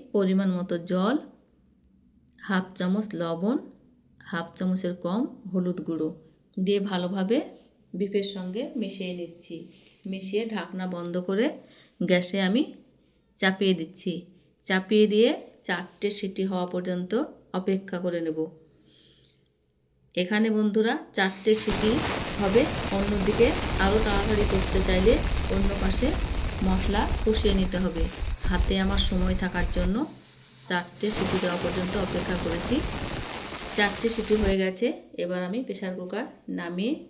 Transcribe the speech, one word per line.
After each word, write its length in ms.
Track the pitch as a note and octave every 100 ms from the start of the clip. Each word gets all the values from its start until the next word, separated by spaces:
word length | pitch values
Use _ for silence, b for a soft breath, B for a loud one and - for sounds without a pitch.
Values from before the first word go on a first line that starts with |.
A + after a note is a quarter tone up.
| -
পরিমাণ 360 | G#3 F#3+ F#3+ G3
মতো 240 | F3+ F3+ F3 E3+
জল, 300 | F3+ G3 C#4+ - - _ _ _ _ _ _ _ _ _ -
হাফ 280 | - F#3+ F#3
চামচ 320 | - F3+ G3+ G#3+
লবণ, 420 | E3 E3+ E3 G3 C#4 - - _ _ _ -
হাফ 280 | - E3+ E3+
চামচের 400 | - F#3 F#3 F3+ F3+
কম 200 | F3 G3+ C#4+ - G3
হলুদ 300 | F#3 F3+ F3+
গুঁড়ো 280 | - D#3+ D#3 - b b _ -
দিয়ে 240 | F#3+ G3+
ভালোভাবে 580 | G3+ F#3 F3 G3 F#3+ B3 - B B _ _
বিফের 340 | F#3 G3 G3+ G3
সঙ্গে 280 | G3 F3+ G3 D4 C4
মিশিয়ে 360 | G3 F#3+ F#3
নিচ্ছি। 420 | F3 E3+ - - E3 - B B B F#3+
মিশিয়ে 360 | F#3+ F#3+ G#3 A3+
ঢাকনা 400 | G#3+ E3+ F#3+ F#3
বন্ধ 280 | F3 F3 F3
করে 260 | F3+ F#3+ C#4 - B B B B
গ্যাসে 380 | F3 F3+ F3+ G3
আমি 200 | F#3+ A3 - - - _ b b _ -
চাপিয়ে 360 | F#3+ F#3+ G3
দিচ্ছি। 380 | F3 D#3+ - F#3+ E3 - b b b -
চাপিয়ে 400 | F#3+ F#3+ G#3+ G#3
দিয়ে 240 | G#3 A#3+ D#4 - -
চারটে 460 | - F3 F3+ - G3+
সিটি 320 | G3+ F#3+ F#3+
হওয়া 220 | F#3+ F#3 F3+
পর্যন্ত 460 | F3+ F3+ F3+ F3+ A3 D#4 - -
অপেক্ষা 460 | F#3 F#3+ F#3+ - F3+
করে 220 | F3+ E3+
নেব। 180 | E3 D#3 D#3+ - - b b b b b b b b _ _ _ _ _ _
এখানে 340 | - F3+ G#3+ A3+
বন্ধুরা, 440 | G#3+ G#3+ G#3+ A3 D4 -
চারটে 400 | - F#3+ F#3+ A3
সিটি 360 | G#3+ - G3+ G#3+ C4+ - - - -
হবে। 240 | G3+ G#3+ D#4 - -
অন্যদিকে 540 | G3 G3+ G#3 F#3+ A3 A#3+ D#4 - -
আরও 180 | F#3+ G#3
তাড়াতাড়ি 400 | G#3 G3+ G3+ G#3 G3+
করতে 300 | G3 F#3 F#3+ F#3+
চাইলে 260 | F#3 G3 C4+ - - -
অন্য 180 | - G3 C#3
পাশে 280 | F#3+ - C4 - - - - -
মশলা 380 | F#3+ F#3+ F3+ G3+ A3+ -
কষিয়ে 340 | A3+ G#3+ G#3
নিতে 240 | G3 F3+ F3+
হবে। 240 | F#3 D#3+ D#3+ - - -
হাতে 300 | - F#3 - F#3+
আমার 220 | F#3+ G3 F#3+
সময় 280 | F#3 F#3 F#3
থাকার 320 | F#3 F3+ F3
জন্য 220 | - F3 G#3 D#4 - - - - - -
চারটে 400 | F3+ F3 - G#3+
সিটি 260 | - G3+ F#3+
দেওয়া 180 | F3+ F3+
পর্যন্ত 320 | F3 F3 F#3 G3+
অপেক্ষা 400 | F#3 F3+ - F3
করেছি। 340 | E3 E3+ F#3+ C4 - - - - - - - - -
চারটে 320 | - G3+ G3 A#3
সিটি 260 | A3+ G#3
হয়ে 220 | G#3+ G3+ F#3+
গেছে। 300 | F#3+ F#3 A#3+ - - -
এবার 240 | F3 F3+
আমি 160 | F3+ A3
প্রেশার 320 | B3+ F#3+ F#3+ F#3
কুকার 300 | F3+ G3 C#4+ - -
নামিয়ে 420 | F3+ F3 F3 G#3+ E4